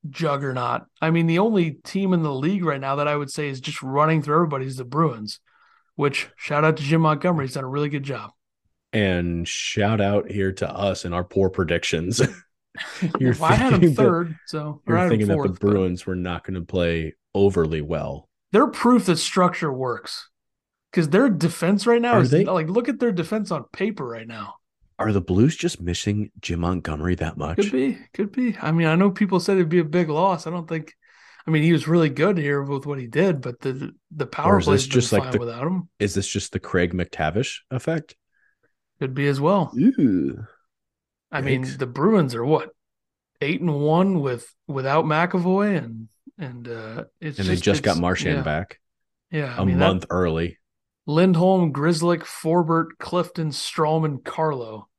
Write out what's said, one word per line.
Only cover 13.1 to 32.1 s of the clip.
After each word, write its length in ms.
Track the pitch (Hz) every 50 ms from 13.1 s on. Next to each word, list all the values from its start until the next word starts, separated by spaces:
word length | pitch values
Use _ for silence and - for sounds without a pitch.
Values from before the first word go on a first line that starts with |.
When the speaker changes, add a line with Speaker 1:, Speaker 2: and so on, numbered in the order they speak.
| - -
Speaker 2:
You're 160 | 131 127 117
Speaker 1:
Well, 100 | - -
I 100 | 160 190
had 180 | 214 254 262
'em 80 | 233 185
Speaker 2:
thinking 140 | 170 165 139
that, 60 | -
Speaker 1:
third, 340 | - - 175 165 175 165 160 - _
so, 120 | - - 151
or 240 | 151 151 151 - _
Speaker 2:
you're 120 | - 113 175
Speaker 1:
I 20 |
had 40 | 185
'em 40 | 180
Speaker 2:
thinking 180 | 117 107 107 101
that 60 | 98
the 40 | 95
Speaker 1:
fourth, 220 | 139 98 90 -
but 100 | 104 101
Speaker 2:
Bruins 360 | 104 98 95 90 90 90 -
were 80 | - 92
not 280 | 92 90 90 87 82 _
gonna 180 | - 95 90
play 520 | 85 - - 92 87 85 82 82 80 78 - _ _ _ _
overly 480 | 98 101 101 95 87 82 78 80 78
well. 460 | 73 76 82 76 73 71 69 - _ _ _ _ _ _
Speaker 1:
They're 160 | - 208 285 247
proof 380 | - - - 240 247 233 180
that 100 | 190 165
structure 560 | 156 - - - 190 180 175 175 - 170 151
works. 580 | 131 127 131 123 117 - - - - - - _ _ _ _ _ _ _ _ _ _ _ _ _
'Cause 160 | - 175 165 147
their 200 | 143 202 269 269
defense 580 | 196 151 156 170 - - 170 170 202 202 -
right 140 | 240 233 240
now 140 | 233 240 233
Speaker 2:
Are 60 | 208
Speaker 1:
is 100 | - 123
Speaker 2:
they? 140 | 139 170 196
Speaker 1:
like, 240 | - 185 175 160 156
look 200 | 185 240 240 294
at 100 | 262 -
their 120 | 254 233
defense 380 | 190 170 165 - 214 220 208 -
on 140 | 175 143 120 _
paper 340 | - - 185 220 214 - 139
right 200 | 120 117 113 113
now. 280 | 113 117 - 104 - - - _ _ _ _ _ _ _ -
Speaker 2:
Are 120 | - 110
the 80 | 104 101
Blues 340 | 90 - 90 95 117 156 165
just 240 | - - 175 - -
missing 500 | 87 87 87 - - 104 101 104 104 - _ -
Jim 200 | - - 87 85
Montgomery 540 | 87 85 92 87 78 - 78 73 76 90 90
that 200 | - 85 80 -
much? 200 | - - 76 92
Speaker 1:
Could 160 | - 202 208
be, 260 | - 262 269 269 - - - _ -
could 180 | - 208 202
be. 240 | - - 254 240 196 -
I 120 | - 156
mean, 140 | 160 165 165
I 80 | 160 160
know 160 | 170 190 202
people 280 | 190 - 214 185 190 180
said 180 | 180 - 196
it'd 120 | 190 175 156
be 100 | 175 175
a 40 | 165
big 240 | 151 151 180 175 156
loss. 380 | 147 156 180 196 185 - -
I 40 | 165
don't 180 | 175 175 165 165
think, 260 | 165 160 156 - - _ _ _ _ _ - - - - -
I 40 | -
mean, 120 | 160 151 151
he 80 | 165
was 140 | 170 151 - 156
really 200 | 165 175 165 151